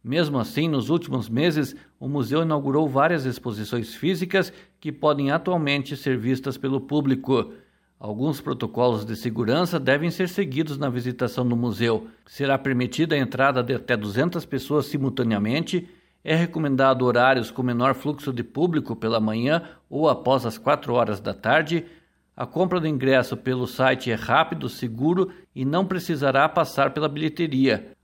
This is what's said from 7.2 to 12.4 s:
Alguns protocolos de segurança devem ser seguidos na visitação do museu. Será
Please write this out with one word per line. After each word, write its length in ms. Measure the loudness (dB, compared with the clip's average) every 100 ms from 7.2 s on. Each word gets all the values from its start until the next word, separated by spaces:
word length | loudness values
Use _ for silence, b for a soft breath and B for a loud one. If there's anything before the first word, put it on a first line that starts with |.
| 2 0 0 B B B B _
Alguns 400 | -10 -4 -2 -2
protocolos 640 | -6 -6 -4 0 2 2
de 100 | -4
segurança 640 | -6 -6 -2 0 0 0 0
devem 320 | 2 2 0
ser 180 | -2 -4
seguidos 480 | -2 -2 -2 -4 -2
na 120 | -4
visitação 580 | -2 -4 -2 -4 0 0
do 80 |
museu. 540 | 2 0 0 0 0 B B _
Será 320 | -4